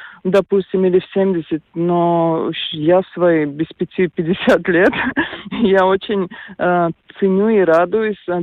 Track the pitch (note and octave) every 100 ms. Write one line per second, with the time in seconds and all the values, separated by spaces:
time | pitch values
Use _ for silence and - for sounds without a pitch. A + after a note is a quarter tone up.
0 | - - F#3 F#3+ F3+ G3+ - F#3 F#3 F3+
1 | - G3 F#3+ F3 D3+ D#3 - E3+ F3 F3
2 | E3+ E3+ E3 E3 - D#3+ - D#3+ D#3 F3+
3 | F#3 - F3 D#3+ D3 C#3+ E3 - F3+ -
4 | F3+ - D#3+ F#3+ - F3+ F3 E3+ A3 -
5 | B3+ - - - - G3+ G#3 F#3+ F#3+ G3
6 | - G3 F#3 - - F#3+ F3+ F3 E3+ -
7 | _ - G3 F#3+ A3 G#3+ E3+ E3 F3+ G#3+
8 | G#3+ G3 - F3